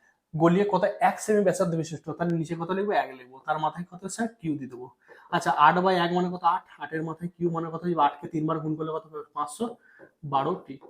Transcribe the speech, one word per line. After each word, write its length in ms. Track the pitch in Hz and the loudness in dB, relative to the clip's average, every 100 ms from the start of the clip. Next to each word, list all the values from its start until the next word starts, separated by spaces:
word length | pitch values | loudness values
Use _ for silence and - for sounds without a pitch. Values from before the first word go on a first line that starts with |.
| _ _ _ 156 | _ _ _ 4
গলিয়ে 300 | 170 180 202 | 6 6 4
কত? 120 | 185 196 - 190 | 2 0 2 2
এক 60 | 185 | 2
সেমি 220 | - 214 190 | 0 2 4
ব্যাসার্ধ 260 | 160 185 165 | 2 0 0
বিশিষ্ট, 240 | 156 151 - 151 | -4 -6 -8 -4
তাহলে 160 | 175 170 | -2 0
নিচে 160 | 156 170 | -2 -4
কত 80 | 170 | -4
লিখবো? 200 | 190 208 | -2 0
এক 180 | 165 135 131 | 0 -2 -6
লিখবো, 180 | 127 131 - | -18 -10 -4
তার 120 | 156 | -2
মাথায় 260 | 175 175 175 | -2 -4 -10
কত 120 | 180 190 - | -12 -10 -4
স্যার? 120 | 226 - | -6 -4
কিউ 140 | 160 143 | -6 -4
দিয়ে 120 | 127 | -6
দেবো। 160 | 120 131 - _ - - 180 | -12 -16 -18 _ -20 -6 -2
আচ্ছা, 160 | 180 160 151 | 0 6 6
আট 100 | 175 185 | 6 4
by 80 | 180 170 | 2 2
এক 60 | 180 | 0
মানে 120 | 180 | 0
কত? 100 | 180 | 0
আট, 220 | 175 180 - - | 0 0 -2 -14
আটের 200 | - 160 | -10 -6
মাথায় 260 | 160 156 175 - | -6 -8 -10 -4
কিউ 120 | 170 | -2
মানে 180 | 165 165 | -2 -4
কত? 100 | 160 175 | -6 -2
এই 100 | 160 143 | 2 2
আটকে 200 | - 170 | 0 -6
তিনবার 300 | 160 156 156 | -2 -2 -2
গুণ 140 | 156 156 | -2 -4
করলে 140 | 160 156 | -4 -6
কত 80 | 156 | -8
হবে? 180 | 151 147 | -14 -10
পাঁচশো 320 | 147 147 - 233 - _ - - _ | -8 -8 -6 -8 -8 _ -20 -20 _
বারোটি। 520 | 143 139 143 180 - 131 - | -4 0 0 -2 -6 -18 -18